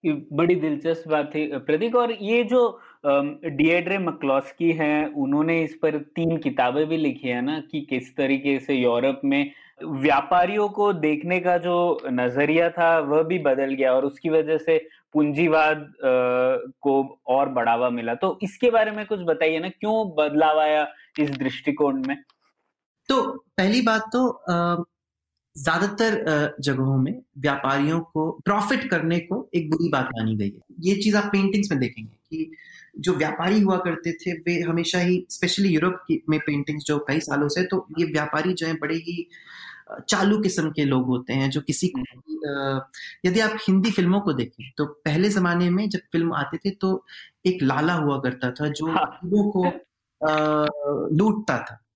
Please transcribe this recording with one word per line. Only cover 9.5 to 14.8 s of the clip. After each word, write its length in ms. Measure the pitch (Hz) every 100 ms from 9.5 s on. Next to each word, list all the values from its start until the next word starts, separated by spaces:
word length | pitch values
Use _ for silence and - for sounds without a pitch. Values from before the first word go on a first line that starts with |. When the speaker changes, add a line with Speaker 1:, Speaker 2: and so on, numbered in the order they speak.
| - - _
Speaker 1:
व्यापारियों 840 | 160 139 139 143 151 180 185 208 208
को 240 | 202 208
देखने 460 | 185 151 151 160 180
का 180 | 175 175
जो 440 | 175 175 175 156 143
नजरिया 640 | 123 123 123 147 160 170
था, 300 | 170 170 165
वह 240 | 143 151
भी 160 | 160 180
बदल 340 | 147 131 135
गया 200 | 135 131
और 120 | 131 139
उसकी 240 | 139 170
वजह 280 | 160 156 156
से 300 | 160 160